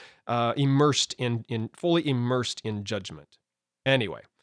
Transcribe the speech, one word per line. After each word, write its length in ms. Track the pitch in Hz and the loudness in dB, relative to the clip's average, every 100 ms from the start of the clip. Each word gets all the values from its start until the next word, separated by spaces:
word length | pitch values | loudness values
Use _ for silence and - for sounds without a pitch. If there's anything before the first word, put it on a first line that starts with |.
| - _ - | -6 _ -4
uh, 240 | 120 117 127 | -2 0 2
immersed 600 | 139 135 147 135 - - | 2 4 4 4 0 -2
in, 260 | 123 117 - | -4 -4 -4
in, 220 | 113 110 | -6 -6
fully 320 | - 175 170 151 | -4 0 2 2
immersed 520 | 127 120 127 120 - | 0 0 0 -2 -6
in 220 | 110 104 | -6 -6
judgment. 520 | 104 104 92 78 71 _ _ _ _ _ | -6 -8 -8 -16 -20 _ _ _ _ _
Anyway, 360 | 135 135 101 62 - _ | 0 0 0 -8 -16 _